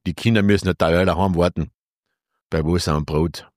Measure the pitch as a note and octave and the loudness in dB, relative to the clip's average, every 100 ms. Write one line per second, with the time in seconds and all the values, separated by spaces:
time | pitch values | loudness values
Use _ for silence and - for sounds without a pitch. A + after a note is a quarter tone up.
0 | F2 D#2+ A#2+ A2 G2+ G2+ F#2 E2+ E2 E2+ | -8 -4 0 2 4 2 0 0 2 2
1 | F#2 E2 G2 E2+ F2 F2 D#2 _ _ _ | 2 0 0 0 0 -2 -8 _ _ _
2 | _ _ _ _ _ E2 D#2 F2 F2+ D2+ | _ _ _ _ _ -4 0 -2 0 -2
3 | D2+ D2+ E2 - - | -2 -2 -2 -4 -16